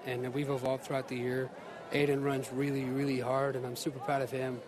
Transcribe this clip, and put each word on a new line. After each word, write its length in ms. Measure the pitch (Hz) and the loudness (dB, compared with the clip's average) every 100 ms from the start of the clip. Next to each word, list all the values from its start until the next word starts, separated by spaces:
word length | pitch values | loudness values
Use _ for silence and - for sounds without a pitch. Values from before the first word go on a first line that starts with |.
| 135 | -4
and 260 | 123 127 131 | -2 -2 0
we've 160 | 143 | 0
evolved 320 | 135 127 131 | 0 0 0
throughout 240 | - 139 131 | 0 -2 -2
the 100 | 127 | -2
year. 320 | 123 131 127 - - - - | 0 0 -2 -6 -12 -12 -2
Aiden 320 | 143 143 139 | 2 4 4
runs 280 | 139 135 127 | 2 0 0
really, 300 | 127 143 135 | 0 0 0
really 360 | 131 131 143 131 | 0 2 2 2
hard, 360 | 123 135 139 131 | 2 2 2 0
and 100 | 123 | -4
I'm 100 | 123 | -4
super 220 | 165 135 | -4 -2
proud 240 | - 139 | 0 2
of 80 | 127 | 2
him. 320 | 135 131 123 | 0 -2 -4